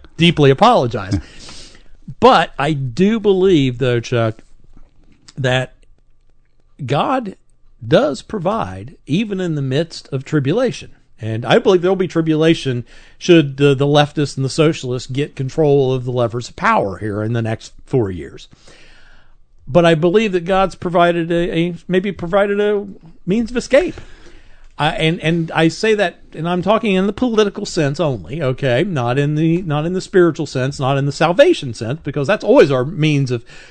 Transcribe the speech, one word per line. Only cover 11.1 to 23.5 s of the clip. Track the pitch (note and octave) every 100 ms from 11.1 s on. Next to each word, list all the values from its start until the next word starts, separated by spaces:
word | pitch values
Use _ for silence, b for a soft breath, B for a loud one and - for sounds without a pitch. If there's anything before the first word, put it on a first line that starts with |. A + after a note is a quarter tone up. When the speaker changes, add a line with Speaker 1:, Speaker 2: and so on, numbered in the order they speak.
| -
Speaker 1:
And | A2 A2 A2+
I | E3+
believe | A3 F#3
there'll | F3 F#3+
be | F#3
tribulation | E3 D#3+ D#3 D#3+ E3 C3+ A#2+ b b b -
should | - E3+ C#3+ C3+
the, | C#3+ C3+
the | C#3+
leftists | D3 D3 - C#3+ -
and |
the | C3
socialists | - D#3 D#3+ B2+ B2+ -
get | C3 D3+ -
control | C3 - D3+ C#3+ C3
of | C3
the | B2
levers | B2 A#2 A#2 A#2+
of | -
power | G3 A3 G2+ F#2
here | G#2+ G2+
in | A2
the | A#2
next | A2 A2 - - -
four | C3+ G#2
years. | F2+ C#2 - - b b b b b b b b b _ - -
But | E3+ E3+
I | E3
believe | F3 G3+ A3+
that | F3+ E3+
God's | F#3+ F#3+ -
provided | F3+ F3 F3 F3 E3
a, | E3+ F3 E3
a, | F3 E3+ -
maybe | F#3 G3
provided | - F3 G3 G3+ G3+
a | G#3 G#3 G3+ - - - -
means | G#3+ A3+